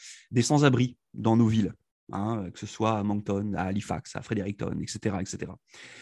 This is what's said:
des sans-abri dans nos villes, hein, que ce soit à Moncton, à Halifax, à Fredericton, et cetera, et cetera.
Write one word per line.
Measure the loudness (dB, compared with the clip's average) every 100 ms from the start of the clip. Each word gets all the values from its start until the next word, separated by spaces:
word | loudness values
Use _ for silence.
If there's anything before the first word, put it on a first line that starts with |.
| -12 -20 _
des | 0
sans-abri | 4 6 6 6 2 -4 _ -2
dans | 4 6
nos | 6
villes, | 4 0 -4 _ _ -10
hein, | -6 -4 -4 -8
que | -10
ce | -12
soit | -2 0 2
à |
Moncton, | 0 -2 -2 -2 -2 -2
à |
Halifax, | -2 -4 -4 -6 -6 -12
à |
Fredericton, | -6 -4 -4 -6 -6 -6
et | -8
cetera, | -6 -4 -4
et | -6
cetera. | -8 -10 -12 _ -20 -20 -20